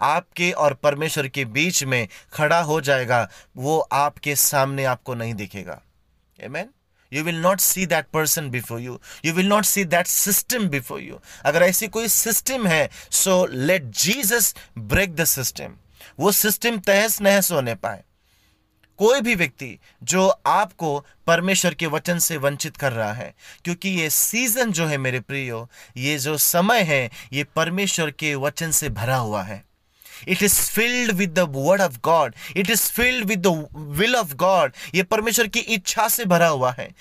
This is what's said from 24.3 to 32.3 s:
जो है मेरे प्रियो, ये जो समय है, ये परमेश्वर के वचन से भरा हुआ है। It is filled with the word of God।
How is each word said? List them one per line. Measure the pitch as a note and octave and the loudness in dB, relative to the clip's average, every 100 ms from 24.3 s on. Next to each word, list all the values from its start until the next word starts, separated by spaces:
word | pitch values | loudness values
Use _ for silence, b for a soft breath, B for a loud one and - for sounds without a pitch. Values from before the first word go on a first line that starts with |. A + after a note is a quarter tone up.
| A3+ B3+ A#3+ A#3 | 0 0 0 0
जो | E3 D#3+ | 0 0
है | C#3 | 0
मेरे | C3 B2 | -2 -4
प्रियो, | - C#3 B2+ A2+ A#2 B B B2 | -6 -8 -6 -10 -12 B B -6
ये | C#3 D3+ | -4 -2
जो | C#3 D3+ | -2 0
समय | - F3 G3+ A#3 | 2 2 4 4
है, | E3 C#3 A#2+ B B | 4 2 0 B B
ये | C3+ | -6
परमेश्वर | D3 D#3 E3 F#3 G3 - D#3 | -4 -2 -2 -2 -2 -2 -4
के | - D#3 | -4 -4
वचन | C#3 C#3+ - E3 | -2 -4 -4 -2
से | - D3 | -2 -2
भरा | G#2 A#2 C3 | -4 -2 -2
हुआ | A2 G#2 | -2 -4
है। | F#2+ G2+ _ _ _ B B B - | -6 -12 _ _ _ B B B -4
It | F#3 | 0
is | G3+ - - G#3 | 2 2 0 0
filled | A#3 B3 A#3 | 0 0 0
with | F#3 G3 | 0 0
the | F3 E3 C3+ | 2 0 0
word | C#3+ G3 F3+ | 2 4 2
of | A#2+ D#3 | 0 2
God। | E3 C3 | 4 2